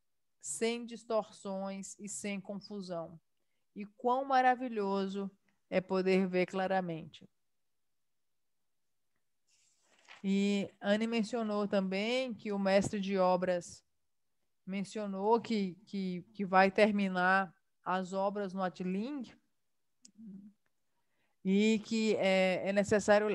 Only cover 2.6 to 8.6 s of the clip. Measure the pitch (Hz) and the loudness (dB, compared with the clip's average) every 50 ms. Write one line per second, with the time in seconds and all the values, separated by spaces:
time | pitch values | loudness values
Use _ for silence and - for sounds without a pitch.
2.6 | - - 208 208 190 180 180 165 165 165 165 160 _ _ _ _ _ _ _ _ | -12 -12 -12 -12 -10 -8 -8 -8 -8 -10 -14 -20 _ _ _ _ _ _ _ _
3.6 | _ _ _ 196 208 202 _ _ - 247 247 262 277 269 269 254 254 254 254 240 | _ _ _ -16 -16 -16 _ _ -2 0 0 0 0 2 2 4 6 6 4 2
4.6 | 254 254 226 214 202 196 196 196 196 196 190 202 196 196 - _ _ _ _ _ | -2 -6 -4 -4 -2 -2 0 -2 -2 -2 -4 -6 -8 -8 -10 _ _ _ _ _
5.6 | _ _ 185 185 185 - 190 185 185 190 190 185 196 185 180 180 180 - - 190 | _ _ -2 -2 -2 0 -2 0 2 4 4 4 2 2 2 0 0 0 -2 -4
6.6 | 190 185 190 190 185 175 165 160 165 160 - - - - _ _ _ _ _ _ | -2 0 0 0 0 -2 -6 -8 -10 -14 -18 -20 -20 -20 _ _ _ _ _ _
7.6 | _ _ _ _ _ _ _ _ _ _ _ _ _ _ _ _ _ _ _ _ | _ _ _ _ _ _ _ _ _ _ _ _ _ _ _ _ _ _ _ _